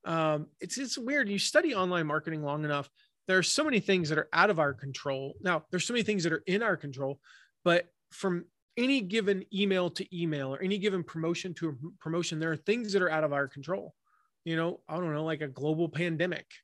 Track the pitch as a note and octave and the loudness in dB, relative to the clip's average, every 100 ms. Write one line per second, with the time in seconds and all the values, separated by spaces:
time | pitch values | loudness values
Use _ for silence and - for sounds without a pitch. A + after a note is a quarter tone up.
0 | - E3 D#3 D3+ D#3 _ F3 - C4 C#4 | -2 0 2 2 -4 _ -10 -6 -6 -4
1 | A#3+ C#4+ A3 G3+ - D4 E4+ G#3+ F#3 F3+ | -2 0 0 0 4 4 4 2 2 2
2 | D#3 D3+ D#3 D#3+ D3 D3 D3+ C#3+ C#3 _ | 2 0 -2 -4 -2 -2 0 -2 -4 _
3 | _ _ - F#3 E3+ - D#4 A#3 G3 F#3 | _ _ 2 4 4 2 4 2 4 2
4 | D#3 D#3 - D#3+ G3 E3+ C#3+ C#3+ C#3 C3 | 4 0 0 4 4 4 2 0 -8 -6
5 | C#3+ C3+ C3+ - F3+ E3 - F3+ - A#3+ | -4 -4 -6 -6 -2 -2 0 -4 0 0
6 | G#3 G#3 E3 D#3 - F#3+ A3+ E3+ D3 B2+ | 0 0 0 -2 0 0 0 -2 -4 -6
7 | C3+ C#3 _ - _ _ F3+ E3+ - _ | -6 -6 _ -20 _ _ 2 4 2 _
8 | _ - G3 F3 - _ _ - B3+ C#4 | _ -4 -2 -2 -4 _ _ -2 2 2
9 | F#3 A3 G3 F#3+ F#3+ F#3+ G3+ F#3+ F3+ - | 2 0 2 0 -2 0 2 2 0 -2
10 | F#3+ F3 E3+ D3 C3+ C3+ F#3 G3+ G3+ F#3 | -8 -4 -2 -2 -4 -4 -2 0 0 -2
11 | E3 D#3+ D#3+ E3+ F#3+ F3 E3 B2+ D#3 G3 | -4 -4 -2 -2 -6 -6 -6 -6 -12 -12
12 | D#3+ E3 E3 D#3 D#3+ D#3+ - A#3 G#3+ G3 | -6 -4 -4 -4 -2 -2 0 -2 2 2
13 | F3+ D#3 D#3 C#3+ C#3 C#3+ C#3 F#3+ E3 _ | 2 2 2 0 -2 -4 -6 -6 -6 _
14 | _ _ _ _ - D#3+ E3 F3 - E3 | _ _ _ _ -4 0 0 -4 -6 -4
15 | F3 D3+ D#3+ D#3 D3+ C3 D3 D#3 E3+ D#3 | -2 -2 -2 -4 -6 -4 -2 0 0 0
16 | F3 D#3+ F3+ E3+ - - | -2 0 0 -2 -10 -20